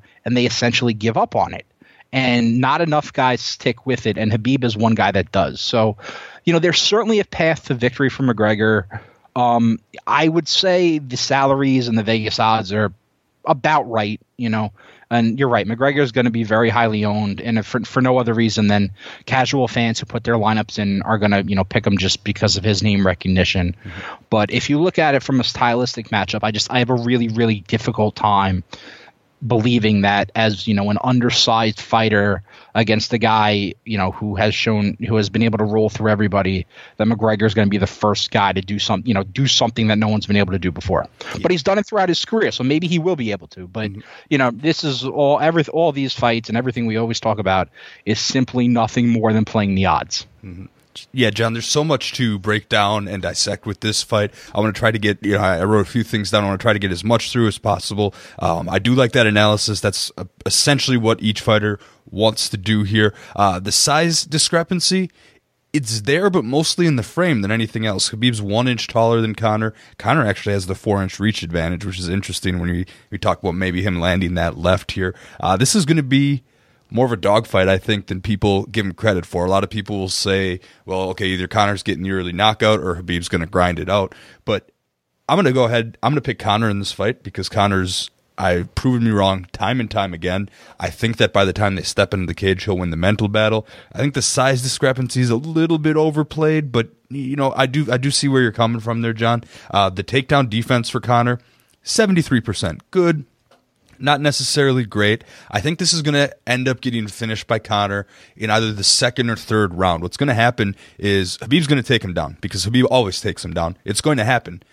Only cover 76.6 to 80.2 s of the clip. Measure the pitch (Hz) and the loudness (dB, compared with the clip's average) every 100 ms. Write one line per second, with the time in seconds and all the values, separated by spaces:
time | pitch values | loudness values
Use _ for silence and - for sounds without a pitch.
76.6 | _ _ - 110 127 110 95 107 113 98 | _ _ -8 0 0 0 2 2 2 2
77.6 | 92 95 - 104 - 92 104 101 104 98 | 4 2 0 -2 -2 -8 -4 0 2 0
78.6 | - 107 98 85 110 92 - 90 90 98 | -2 -4 -4 -2 0 0 -2 -2 0 0
79.6 | 98 107 98 104 95 - | 0 -6 -6 -6 -4 -4